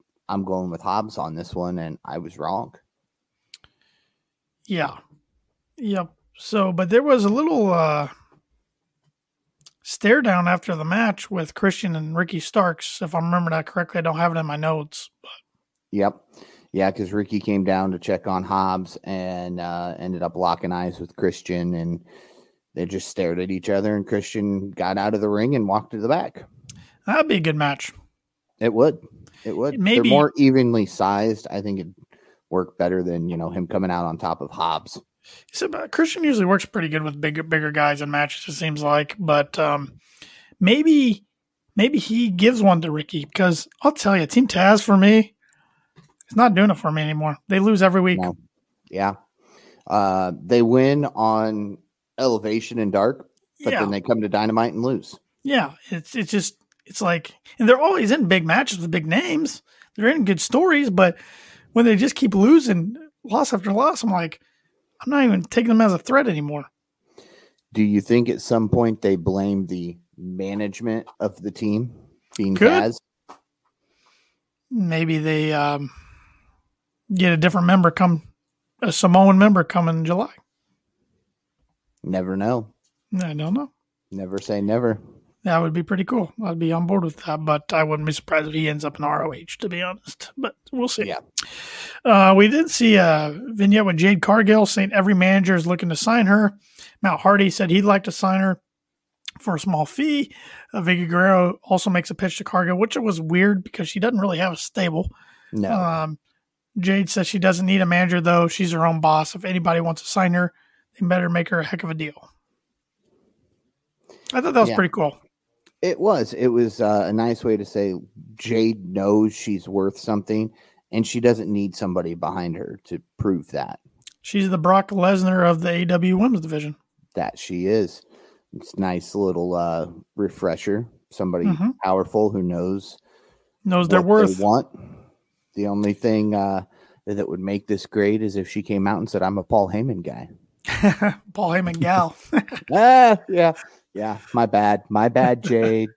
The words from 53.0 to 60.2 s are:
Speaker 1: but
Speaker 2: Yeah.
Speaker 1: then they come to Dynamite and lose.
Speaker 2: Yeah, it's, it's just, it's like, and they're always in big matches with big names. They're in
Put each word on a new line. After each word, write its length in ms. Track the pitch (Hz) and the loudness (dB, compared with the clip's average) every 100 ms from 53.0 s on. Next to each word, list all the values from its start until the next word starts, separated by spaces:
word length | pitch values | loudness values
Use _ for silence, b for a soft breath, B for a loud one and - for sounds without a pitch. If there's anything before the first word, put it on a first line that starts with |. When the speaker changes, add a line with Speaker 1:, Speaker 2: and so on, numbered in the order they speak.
| 113 - - _ _ _ | 0 -2 -12 _ _ _
Speaker 1:
but 100 | - | -4
Speaker 2:
Yeah. 80 | 226 | -2
Speaker 1:
then 100 | 101 | -2
they 100 | 101 | -4
come 200 | 107 113 | -2 -2
to 80 | 104 | -2
Dynamite 440 | 104 110 113 117 | -2 0 0 -2
and 80 | 98 | -4
lose. 360 | 123 120 - - _ _ | -4 -4 -8 -20 _ _
Speaker 2:
Yeah, 300 | 269 262 143 - - | -4 -2 -2 -10 -12
it's, 260 | 170 - 220 | -12 -10 -8
it's 160 | 180 | -4
just, 240 | 202 - - _ _ - | -4 -4 -10 _ _ -16
it's 160 | - | -6
like, 320 | 190 170 - - B - | -2 -4 -6 -20 B 0
and 100 | 226 | 4
they're 140 | 254 | 6
always 300 | 330 370 214 | 4 2 2
in 160 | 294 180 | 2 2
big 180 | 185 160 | 2 2
matches 320 | 202 277 185 | 0 0 -6
with 120 | 165 | -4
big 160 | 170 156 | -4 -2
names. 560 | 202 359 320 302 - b b b - | -2 -2 -4 -4 -8 b b b -2
They're 120 | 226 | 0
in 140 | 311 | 2